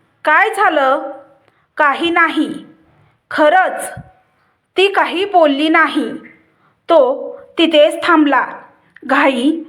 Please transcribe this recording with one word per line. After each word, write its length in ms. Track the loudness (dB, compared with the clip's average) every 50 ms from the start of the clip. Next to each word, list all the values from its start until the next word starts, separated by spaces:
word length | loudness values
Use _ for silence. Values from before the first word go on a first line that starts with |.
| _ _ _ _ -2
"काय 300 | 0 2 2 2 0 0
झालं?" 480 | 0 0 0 0 2 0 0 0 -2 -4 -8 -14 -16 -20 _ _ _ _ _ _ _ _ _ -4
"काही 340 | -2 0 0 0 -2 -2 -2
नाही." 560 | 0 0 0 0 0 -2 -4 -4 -6 -12 -16 -20 -20 _ _ _ _ _ _ _ _ _ _ -8
"खरंच?" 640 | -4 0 0 2 2 2 0 0 -4 -8 -10 -12 -12 -14 -18 -20 _ _ _ _ _ _ _ _ _ _ _ _ -2
ती 120 | 0 0 0
काही 360 | 2 0 -2 -2 -2 -6 -4
बोलली 440 | 0 2 2 4 2 2 0 0 0
नाही. 440 | 2 2 2 0 -2 -4 -6 -6 -8 -12 -16 -20 -20 _ _ _ _ _ _ _ _ _ _ 2
तो 420 | 2 4 4 2 0 -4 -8 -14 -14 -16 -20 -10 -4 -2
तिथेच 460 | 0 2 4 4 4 4 2 -2 0
थांबला. 420 | 2 4 4 4 2 2 0 -2 -4 -8 -16 -20 -20 _ _ _ _ _ -12 -6
घाई 580 | -2 0 2 2 2 0 0 0 -2 -2 -2 -6